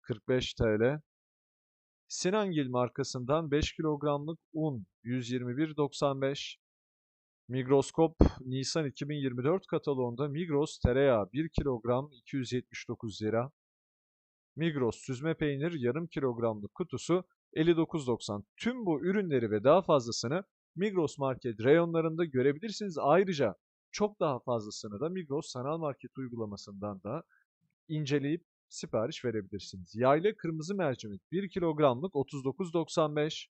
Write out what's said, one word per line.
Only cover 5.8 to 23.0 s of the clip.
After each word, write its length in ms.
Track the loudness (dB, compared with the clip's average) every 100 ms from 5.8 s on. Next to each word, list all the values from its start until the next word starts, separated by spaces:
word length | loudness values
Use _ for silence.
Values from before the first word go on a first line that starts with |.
| -2 0 0 2
beş. 380 | -2 -2 -8 -14 _ _ _ _ _ _ _ _ -6
Migros 440 | -4 4 4 4
Coop 260 | 4 2 8 6 6
Nisan 460 | -6 -4 -2 -2 -2
iki 240 | -4 -6
bin 60 | -2
yirmi 280 | -2 0
dört 240 | 0 0 -2
kataloğunda 600 | -4 -2 -2 -2 -2 -4
Migros 520 | -4 -2 0 -2 0
tereyağı 520 | 2 4 4 4 0
bir 180 | -4 -4
kilogram 600 | -2 -2 -2 0 0 -2
iki 240 | -14 -8 -6
yüz 180 | -4
yetmiş 340 | -4 -6 -14 -10
dokuz 340 | -8 -8 -4
lira. 300 | 0 0 -2 _ _ _ _ _ _ _ _ _ _ -4
Migros 420 | -2 2 0 -2
süzme 360 | -8 -4 -2
peynir 380 | 0 0 0 -2
yarım 360 | 0 0 0 -4
kilogramlık 680 | -2 -2 2 0 -2 -8
kutusu 500 | -8 -6 -6 0 0 -2 _ _
elli 240 | 0 4 4
dokuz 300 | 2 -2 -2
doksan. 360 | -2 -2 -6 -8 _
Tüm 280 | -4 -2 0
bu 200 | 0 2
ürünleri 460 | 0 2 0 2
ve 120 | 4
daha 180 | 6 6
fazlasını 600 | 6 2 2 -4 -2 -4 -6 _ _ -4
Migros 420 | -2 0 -2 0
Market 420 | -4 -2 -6 0
reyonlarında 680 | 6 6 6 0 0 0 0
görebilirsiniz. 720 | 2 2 2 -6 -6 -6
Ayrıca 580 | 0